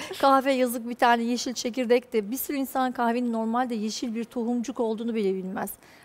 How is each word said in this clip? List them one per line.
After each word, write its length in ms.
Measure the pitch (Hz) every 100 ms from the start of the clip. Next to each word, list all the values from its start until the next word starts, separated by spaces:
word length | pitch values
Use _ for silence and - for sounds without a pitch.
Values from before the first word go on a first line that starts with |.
<laughs> 160 | - 370
Kahve 320 | 277 269 262
yazık 360 | 254 254 247 233
bir 60 |
tane 280 | 247 240 240
yeşil 320 | 233 240 277
çekirdekti. 760 | 226 247 226 233 247 247 226 202
Bir 60 | 269
sürü 200 | - 285
insan 360 | 262 269 254
kahvenin 400 | 254 233 233 247
normalde 420 | 226 226 233 254
yeşil 400 | 226 214 - 254
bir 100 | 220
tohumcuk 560 | 226 254 226 247 226 262
olduğunu 340 | 226 220 233
bile 200 | 226 196
bilmez. 360 | 190 185 196 196 - - -